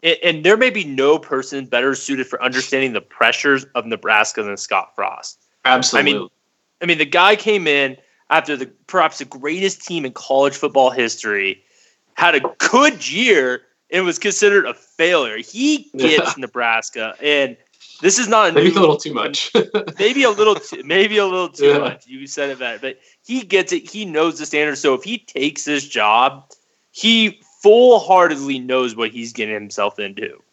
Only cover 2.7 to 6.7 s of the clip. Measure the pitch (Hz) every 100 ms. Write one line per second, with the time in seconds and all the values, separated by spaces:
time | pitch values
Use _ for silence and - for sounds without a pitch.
2.7 | 135 135 110 - - 117 123 147 135 135
3.7 | 127 113 110 110 107 107 - 104 101 -
4.7 | 98 - - 98 - - - _ _ 131
5.7 | 127 127 120 143 143 90 _ _ _ _